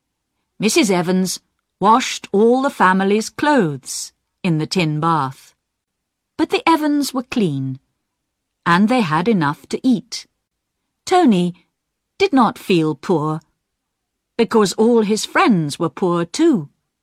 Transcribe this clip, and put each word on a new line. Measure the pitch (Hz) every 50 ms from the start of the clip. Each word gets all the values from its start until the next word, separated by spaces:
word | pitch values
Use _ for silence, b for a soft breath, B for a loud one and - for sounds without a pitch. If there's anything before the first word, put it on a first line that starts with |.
| _ _ _ _ _ _ _ _ _ _ _ -
Missus | 185 220 - 349 262 190
Evans | 190 175 165 180 185 190 185 175 - - _ _ _ _ _ _ _ -
washed | - - 220 254 - - - - - -
all | - 196 226 233 247 262
the | 269 277
family's | - - 196 185 190 190 190 196 202 220 214 -
clothes | - - 302 294 294 254 185 151 139 135 - - - - - - _ _ _ _ _ _
in | - 180 160
the | 151 156
tin | - - 190 165 156 151 151
bath. | 160 165 160 151 135 135 - - - _ _ _ _ _ _ _ _ _ _ _ _ _ _ _ _ _ _ -
But | 330 -
the | 392 - - 330
Evans | 330 302 311 294 294 285 269 - -
were | 262
clean, | 240 - - 247 202 156 139 135 135 135 131 - _ _ _ _ _ _ _ _ _ _ _ _ _ _ _ _ -
and | 175 170 180 214 208
they | 254 254
had | 208 147 156 165 180
enough | 233 226 175 147 139 160 - - -
to | - -
eat. | - 262 233 170 - - - - - _ _ _ _ _ _ _ _ _ _ _ _ _ _ _ -
Tony | - 370 359 339 247 202 180 180 175 175 _ _ _ _ _ _ _ _ _ _ _ _ -
did | 381 392
not | 277 262 220 170 - -
feel | - - 185 165 156 156 151
poor, | - - - 180 147 151 156 156 160 - _ _ _ _ _ _ _ _ _ _ _ _ _ _ _ _ _ _
because | - 233 - - 220 208 180 -
all | - 220 240 240 226
his | 214 190 220 202 -
friends | - - 311 392 302 202 170 156 143 - -
were | 170 160
poor | - - 196 175 175 170 170
too. | - - - 320 339 262 175 143 - _ _ _ _ _ _